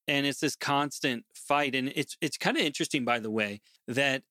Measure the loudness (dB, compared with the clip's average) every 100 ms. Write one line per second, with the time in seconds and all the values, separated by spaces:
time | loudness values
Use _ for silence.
0 | -2 0 0 0 0 0 0 2 0 -2
1 | -2 -2 -8 -18 0 2 2 0 -2 -2
2 | -4 -4 -4 0 0 2 0 0 -2 0
3 | 2 0 0 0 0 -2 -14 _ -4 0
4 | 2 0 -4